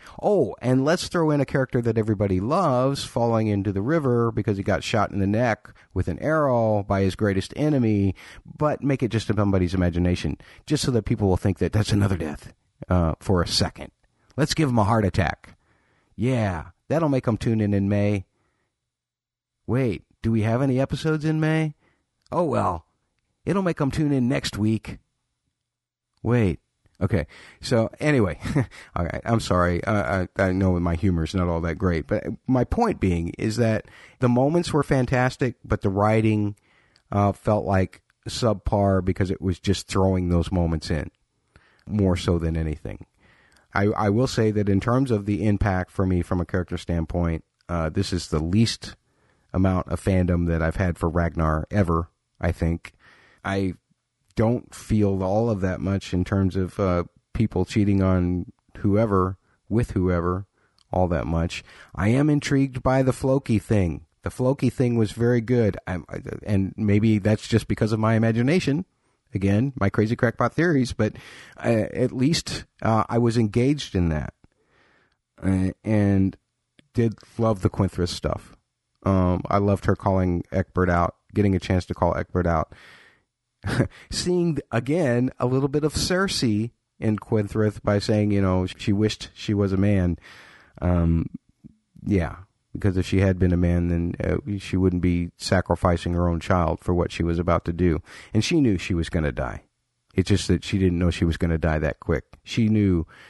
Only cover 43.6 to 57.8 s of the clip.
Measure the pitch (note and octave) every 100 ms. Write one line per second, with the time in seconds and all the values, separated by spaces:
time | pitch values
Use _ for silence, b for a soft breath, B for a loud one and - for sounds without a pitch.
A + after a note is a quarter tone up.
43.6 | b - G#2 - G#2 G#2 B2+ - A2 G#2
44.6 | G2+ G2 A#2 B2 C3+ G#2+ G2+ G#2 G#2 G2+
45.6 | G#2+ F#2 F2+ - F#2 F2+ E2+ F#2 E2+ F#2+
46.6 | E2+ F2 - E2+ D#2+ F2 E2+ E2 - _
47.6 | - F2 D#2+ E2+ G2 F2+ - D#2+ D#2+ G2
48.6 | A2+ - - - _ _ _ _ _ F2+
49.6 | F#2+ F2+ - F2+ - F#2+ F2+ F2 E2+ E2
50.6 | D#2+ - F#2 E2 E2+ E2 E2+ D#2+ D#2+ D#2
51.6 | D2+ G#2 F2 E2 E2+ _ _ _ F2 -
52.6 | E2 E2 - - b b b b G2 G2
53.6 | F#2+ F2 _ _ _ _ _ - A2 A#2+
54.6 | - - - G#2+ G2+ F#2+ F#2+ G#2 A#2+ G2+
55.6 | F#2 F2 F2 G2 - F2+ F#2 G2 F#2+ F#2
56.6 | F#2 - G2 F2 E2+ _ _ - A2 F#2+
57.6 | F#2 A2